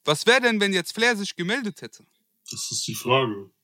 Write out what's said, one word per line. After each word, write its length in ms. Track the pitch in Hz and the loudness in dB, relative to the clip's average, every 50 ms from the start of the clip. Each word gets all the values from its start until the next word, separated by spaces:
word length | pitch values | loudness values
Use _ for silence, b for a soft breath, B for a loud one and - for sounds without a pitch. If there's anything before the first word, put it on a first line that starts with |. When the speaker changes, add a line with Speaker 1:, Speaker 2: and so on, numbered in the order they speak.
| - | -2
Speaker 1:
Was 200 | 143 151 - - | -2 0 2 4
wär 140 | 220 247 269 | 4 4 4
denn, 180 | 247 240 226 208 | 4 2 2 2
wenn 140 | 202 196 196 | 2 2 0
jetzt 200 | 180 170 - - | 0 -2 -4 -2
Flair 220 | 214 226 240 240 | 0 2 2 2
sich 200 | 202 202 - - | 0 -4 -6 -6
gemeldet 460 | - 170 180 226 277 240 202 151 - 123 | -4 -4 -2 -2 -2 -4 -6 -8 -10 -14
hätte? 200 | 110 - - 104 _ _ _ _ _ _ _ _ - | -18 -18 -20 _ _ _ _ _ _ _ _ _ -16
Speaker 2:
Das 220 | - - - - | -12 -10 -10 -8
ist 160 | 123 - - | -6 -6 -6
die 80 | - 113 | -6 -8
Frage. 560 | - - 127 127 135 131 113 104 101 98 - _ _ | -6 0 2 2 4 2 0 -2 -6 -10 -16 _ _